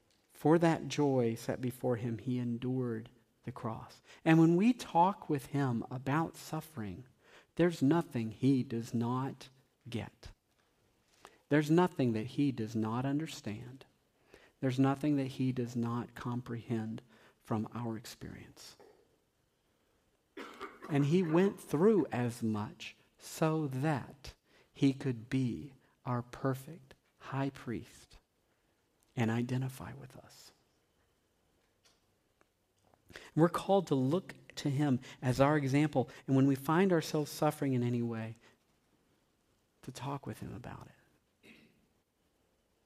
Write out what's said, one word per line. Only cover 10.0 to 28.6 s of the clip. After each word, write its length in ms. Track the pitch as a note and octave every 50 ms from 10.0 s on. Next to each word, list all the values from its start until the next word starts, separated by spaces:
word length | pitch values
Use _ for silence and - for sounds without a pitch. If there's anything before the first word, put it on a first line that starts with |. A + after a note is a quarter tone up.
| G2+ - - _ - - - _ _ _ _ _ _ _ _ _ _ _ _ _ _ _ _ _ - - _ _ _
There's 240 | - C#3 D3+ D3+ D3
nothing 400 | D#3+ F3 F3+ F3+ - - C3+ A#2+ A2
that 120 | G#2+ G#2+
he 260 | B2 - - C#3+ C#3
does 240 | A#2+ A#2+ A2 G#2+ A#2
not 300 | A2+ G#2+ A2 A2+ B2+ C3
understand. 800 | C#3 C#3+ D3 D#3+ D#3+ - - - G#2+ G2+ A2 B2 B2+ C3 C3 - _ _ _ _ _ _ _ _ _ - - - - _ _
There's 180 | C#3 C3 B2+ C3
nothing 380 | C3+ C3+ C#3 C3+ D3+ D3+ D3
that 100 | C#3 C3+
he 240 | C3 C3 - C3 C3
does 240 | B2 B2+ A#2+ A#2 -
not 400 | A#2+ A#2 A#2 A#2+ A#2+ A#2 - -
comprehend 840 | - - C3 B2 B2 B2 - A#2 A#2 G#2+ - A#2+ A2 A2 A2 A2 B2+ - _ - - - - _ _ _
from 240 | - A#2+ A2 A2 - -
our 220 | A#2 A#2+ A#2 A2
experience. 760 | G#2 - - - - - - F#2+ F#2+ F#2 - - - - - - - - - - _ _ _ _ _ _ _ _ _ _ _ _ _ _ _ _ _ _ _ _ _ _ _ _ _ _ _ _ - - - - - - - - - - -
And 160 | D3+ C#3 C#3+
he 180 | C#3 E3+ F#3+ F#3
went 360 | D#3 D#3 F3 G3 G3 - -
through 480 | - - - C#3+ F3+ A3 A3 F#3 - -
as 300 | - A#2+ B2 A#2+ A#2 -
much 540 | A#2 A2 G#2+ G#2 G#2 - - - - - - _ _ _ _ _
so 480 | - - - - D#3+ D#3 D#3 D#3+ D3+ C3+ C3 B2+
that 520 | C#3 D#3+ D3+ A#2 G2 - - - - - - _ _ _ _ _ _ _ -
he 200 | - C#3+ C3+ C3
could 360 | C3+ - C3+ B2 A2+ A2 -
be 440 | C3+ C3 C3 A#2 G#2 D#2+ C#3+ D3 - - _ _ _ _ -
our 160 | C3 B2 A#2+ A2+
perfect 680 | - - - - C3+ B2+ C3 - D3+ D#3+ - - - - _ _ _ _
high 340 | _ - - - C3+ C3+ C#3
priest 640 | C3 - - B2+ A2+ E2 - - - - - - - - _ _ _ _ _ _ _ _